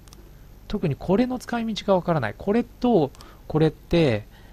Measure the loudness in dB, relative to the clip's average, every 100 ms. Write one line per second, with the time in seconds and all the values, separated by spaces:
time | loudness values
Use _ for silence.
0 | -20 -20 -20 -20 -20 -20 -8 -4 -2 -4
1 | 0 0 0 -4 -6 -6 -6 -6 0 0
2 | 2 -2 -2 -6 -2 0 -2 -2 2 4
3 | 2 -4 -20 -20 -4 0 2 0 -2 2
4 | 2 0 -4 -18 -20